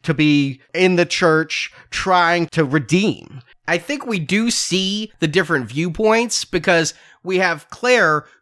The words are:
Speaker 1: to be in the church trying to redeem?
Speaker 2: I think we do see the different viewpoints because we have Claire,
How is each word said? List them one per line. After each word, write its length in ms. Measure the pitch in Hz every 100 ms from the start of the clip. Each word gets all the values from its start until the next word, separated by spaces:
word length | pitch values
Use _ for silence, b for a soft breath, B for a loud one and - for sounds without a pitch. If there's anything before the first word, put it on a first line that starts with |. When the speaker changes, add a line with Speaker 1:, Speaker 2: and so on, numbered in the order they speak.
Speaker 1:
to 100 | -
be 480 | 151 151 147 139 127 b 170
in 200 | 185 175
the 100 | 170
church 680 | - 170 156 160 - - B B
trying 560 | - 190 180 170 175 165
to 140 | 165
redeem? 800 | 143 151 117 175 208 101 50 131 - b -
Speaker 2:
I 120 | 170
think 260 | - 285 247
we 140 | 196
do 320 | 143 202 233
see 600 | - - 190 190 208 214 -
the 80 | 160
different 380 | 180 170 151 110
viewpoints 800 | 139 175 156 214 226 233 - -
because 480 | 180 196 170 156 - b b
we 160 | 175 185
have 280 | 180 160 -
Claire, 540 | - 247 240 170 151 - b